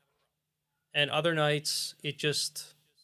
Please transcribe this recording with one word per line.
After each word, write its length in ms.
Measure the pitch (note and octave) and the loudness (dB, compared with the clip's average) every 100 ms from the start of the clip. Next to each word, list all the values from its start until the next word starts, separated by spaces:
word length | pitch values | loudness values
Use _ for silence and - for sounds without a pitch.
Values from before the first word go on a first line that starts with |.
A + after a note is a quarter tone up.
| _ _ _ _ _ _ _ _ _ | _ _ _ _ _ _ _ _ _
and 160 | D3 C#3+ | -2 0
other 240 | D3+ E3+ | 2 2
nights 600 | D#3+ D3 D3 D3+ - - - | 4 2 2 0 -4 -4 -8
it 160 | D3 - | -8 -4
just, 560 | D3+ - - - - - _ _ | -2 0 -2 -6 -16 -20 _ _